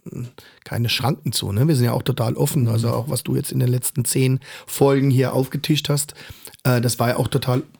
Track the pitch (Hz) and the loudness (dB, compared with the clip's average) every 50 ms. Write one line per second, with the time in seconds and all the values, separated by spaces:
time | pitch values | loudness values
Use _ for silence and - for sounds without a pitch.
0 | - - - - 123 120 - - - - - _ - - - 113 117 110 - - | -18 -14 -12 -12 -12 -12 -14 -20 -20 -20 -20 _ -12 -8 -4 -4 -2 -2 -2 0
1 | - 127 170 - - 135 - - - 101 98 110 139 165 156 123 120 117 117 - | 0 0 -2 -2 -2 -4 -4 -2 -2 -2 0 2 4 4 4 4 2 2 0 0
2 | - - 123 - 113 117 120 - 143 139 - 139 120 117 110 110 117 120 120 120 | 0 -2 -2 0 0 -2 0 0 0 0 0 2 2 2 2 0 0 0 -2 -2
3 | 117 143 123 - - - 131 131 - - - 131 127 123 123 123 - - - 127 | -2 -4 -4 -4 -4 -2 -2 -2 -2 -2 -2 0 0 0 0 0 -2 -4 -4 -4
4 | 120 - - 131 131 131 131 131 - - - - - - - - 139 139 139 139 | -2 0 0 2 2 2 2 0 -4 -8 -20 -18 -16 -8 0 2 4 4 4 4
5 | 135 139 123 127 127 127 - 127 135 - - 139 - - 151 139 - - 147 143 | 4 4 4 4 2 2 2 0 -2 -2 -4 -4 -2 0 0 0 0 0 -2 -2
6 | - - - - - - - - - - - - - 131 123 120 120 117 - - | -2 -6 -10 -16 -20 -20 -20 -20 -20 -20 -14 -4 0 2 2 2 2 0 0 0
7 | 120 120 - - 123 - - 127 - 131 123 135 - - - | 0 0 2 0 0 0 -2 -2 0 0 -2 -2 -2 -6 -12